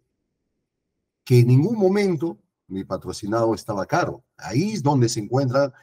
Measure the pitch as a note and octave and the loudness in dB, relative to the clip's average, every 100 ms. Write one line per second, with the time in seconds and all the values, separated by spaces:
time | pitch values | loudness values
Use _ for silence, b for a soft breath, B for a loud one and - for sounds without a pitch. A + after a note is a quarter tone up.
0 | _ _ _ _ _ _ _ _ _ _ | _ _ _ _ _ _ _ _ _ _
1 | _ _ - B2 A#2 B2+ F3+ A3+ F#3 G3+ | _ _ 2 4 6 4 4 2 2 2
2 | G3 E3 E3 - _ _ - F#2+ F#2 F#2+ | 0 -2 -4 -10 _ _ -12 -10 -8 -10
3 | F2+ F2 G2 A2+ A2+ G#2 - G2+ F#2 E3 | -10 -10 -4 -2 0 -2 -6 -8 -4 -2
4 | C3+ C#2 _ _ - A2+ G3+ G#3+ C#3 C#3+ | -4 -8 _ _ -6 -4 -2 -2 0 2
5 | A2+ A2 G#2 B2+ C3+ C3+ C#3 b | 0 -2 -4 -2 0 0 -2 b